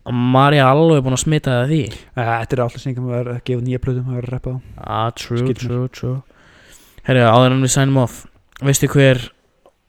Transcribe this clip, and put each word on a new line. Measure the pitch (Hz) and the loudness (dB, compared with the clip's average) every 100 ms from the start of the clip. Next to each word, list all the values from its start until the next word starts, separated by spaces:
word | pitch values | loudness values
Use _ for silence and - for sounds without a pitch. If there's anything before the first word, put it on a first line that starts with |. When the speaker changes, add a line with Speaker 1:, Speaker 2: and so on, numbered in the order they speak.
| - | -6
Speaker 1:
Maria | 120 123 131 143 147 131 | -2 2 4 4 4 4
alveg | 143 165 147 | 4 4 4
búin | 127 127 | 2 -2
að | |
smita | 160 151 135 | 0 -2 0
það | 123 131 | -2 0
því? | 156 104 - - - | -2 -4 -10 -12 -6
Speaker 2:
Ja, | 117 | -2
þetta | 117 113 127 | -2 -2 -2
er | |
alltaf | 117 - | -2 -4
sem | 135 | -8
ekki | 123 | -6
að | 127 | -4
vera | 120 120 120 | -4 -6 -8
að | |
gefa | - 123 | -6 -4
nýja | 123 127 | -2 -4
plötu, | - 127 | -4 -4
að | 127 123 | -4 -8
vera | 123 | -8
að | |
reppa | 123 131 | -8 -8
á. | 127 104 - | -10 -12 -16
Speaker 1:
Ah, | - 107 117 | -8 -4 -4
true, | - - 120 | -6 -6 -4
Speaker 2:
Skilur. | 131 120 | -2 -4
Speaker 1:
true, | 120 123 127 | -4 -4 -6
true. | - 123 131 - _ _ _ _ - _ - | -6 -6 -6 -10 _ _ _ _ -20 _ -12
Herru, | - 127 | 0 2
áður | 117 120 127 131 | 6 6 4 2
en | |
við | 131 | 0
signum | 143 139 135 | 2 2 2
off, | 120 - - _ _ - | 0 -6 -20 _ _ -4
veistu | 143 135 139 | -2 0 2
hver | 143 135 127 117 _ _ _ _ _ | 4 4 4 -4 _ _ _ _ _